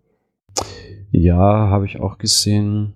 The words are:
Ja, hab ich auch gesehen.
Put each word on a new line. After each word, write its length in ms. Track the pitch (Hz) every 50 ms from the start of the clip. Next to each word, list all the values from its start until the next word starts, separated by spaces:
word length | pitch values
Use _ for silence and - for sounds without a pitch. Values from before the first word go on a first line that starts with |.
| _ _ _ _ _ _ _ _ _ _ - - - - - - - - - - - -
Ja, 600 | - 85 82 87 87 87 95 101 104 110 107 98
hab 140 | 98 101 98
ich 160 | 95 - -
auch 180 | - 98 98 -
gesehen. 760 | - 107 - - - 107 104 104 104 104 104 107 104 104 -